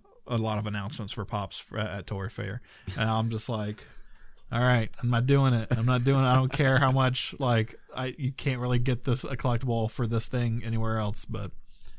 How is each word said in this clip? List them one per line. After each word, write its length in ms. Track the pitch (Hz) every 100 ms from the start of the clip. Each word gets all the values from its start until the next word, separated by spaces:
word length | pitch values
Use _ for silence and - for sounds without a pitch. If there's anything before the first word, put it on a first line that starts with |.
| _ - -
a 100 | 117
lot 220 | 110 107
of 80 | 104
announcements 460 | 104 98 - 101
for 120 | - 98
pops 380 | 104 98 - -
f-, 80 | 104
at 260 | 104 98 -
Toy 240 | 98 95
Fair. 320 | - 101 117 - - - -
And 140 | 113
I'm 220 | 110 113
just 180 | 110 -
like, 380 | 110 104 107 - - - - - - -
"All 100 | 117
right, 300 | 123 123 110 -
I'm 80 | 120
not 160 | 120 127
doing 300 | 139 135 120
it. 140 | 110
I'm 160 | - 120
not 160 | 127
doing 200 | 127 135
it. 40 | 131
I 80 | 127
don't 180 | 131
care 240 | - 135 135
how 140 | 135
much, 420 | 131 131 127 - -
like, 400 | 131 113 110 - - 123
I, 180 | 131 -
you 120 | 135
can't 300 | - 143 127
really 160 | 123 123
get 260 | 123 123
this, 200 | - 123
a 120 | - 117
collectible 540 | 127 120 127 113 110
for 160 | - 113
this 220 | 113 -
thing 340 | 123 120 113
anywhere 360 | 110 113 113 110
else," 260 | 104 107 -
but 240 | 104 101 - - - -